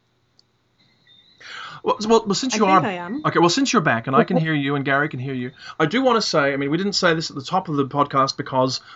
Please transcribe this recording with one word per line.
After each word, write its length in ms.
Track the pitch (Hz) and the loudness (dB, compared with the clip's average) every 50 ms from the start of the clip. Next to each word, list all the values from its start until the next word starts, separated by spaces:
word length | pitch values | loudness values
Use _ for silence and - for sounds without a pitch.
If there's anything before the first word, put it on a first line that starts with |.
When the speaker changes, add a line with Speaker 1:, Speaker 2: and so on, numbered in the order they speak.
| _ _ _ _ _ _ _ _ _ _ _ _ _ _ _ _ _ _ _ _ _ _ - _ _ _ _ _ - - - - - - - - | _ _ _ _ _ _ _ _ _ _ _ _ _ _ _ _ _ _ _ _ _ _ -20 _ _ _ _ _ -20 -18 -16 -16 -16 -16 -14 -6
Speaker 1:
Well, 140 | - 226 254 | -2 -2 -2
s-, 100 | - 208 | 0 2
well, 180 | 220 226 226 - | 4 4 4 4
well, 100 | 202 190 | 2 -4
since 180 | - 269 254 226 | -2 -2 -2 0
Speaker 2:
I 40 | |
Speaker 1:
you 80 | 214 214 | 2 4
Speaker 2:
think 180 | 190 190 185 - | 4 4 4 4
Speaker 1:
are 20 | |
Speaker 2:
I 60 | 208 185 | 2 -4
am. 280 | 175 175 175 - - 156 | -6 -8 -8 -8 -4 -4
Speaker 1:
okay, 140 | 151 - 156 | 0 2 4
well, 100 | 170 170 | 4 4
since 220 | - 269 277 - | 4 2 0 2
you're 100 | - 208 | 2 2
back 260 | 151 147 120 113 117 | 2 2 0 0 0
and 80 | 135 135 | 0 2
I 100 | 139 - | 2 2
can 100 | - 185 | 2 2
Speaker 2:
Okay. 80 | 170 160 | 0 0
Speaker 1:
hear 80 | 160 156 | 0 0
you 220 | 147 139 139 143 | -2 0 -2 -2
and 80 | 139 131 | -2 -2
Gary 240 | 143 139 139 147 | 0 0 0 0
can 120 | 151 143 123 | -2 -4 -8
hear 140 | 127 139 135 | -8 -6 -6
you, 180 | 127 123 127 - - - - - - | -6 -6 -8 -10 -14 -20 -10 -4 -2
I 60 | 160 | 0
do 160 | 151 - 254 | 0 2 2
wanna 200 | 269 254 233 220 | 2 2 2 2
say, 300 | - - - 156 139 139 | 0 0 0 2 2 2
I 60 | 139 | 0
mean, 140 | 139 143 139 | -2 -2 -2
we 60 | 156 | -2
didn't 160 | 175 196 202 - | -2 -2 -2 -2
say 200 | - 185 175 160 | 0 2 2 2
this 160 | 160 156 - | 0 -2 -6
at 80 | 147 | -8
the 40 | 143 127 | -10 -6
top 260 | - 170 156 - 165 | -2 -2 -2 -2 -2
of 80 | 147 | -2
the 80 | 143 135 | -2 -2
podcast 500 | 127 143 143 139 - 143 135 127 117 - | 0 0 0 0 0 2 0 0 0 -2
because 460 | - 135 - 135 131 127 131 127 - - - - | -6 -6 -4 0 0 0 0 -2 -6 -12 -14 -16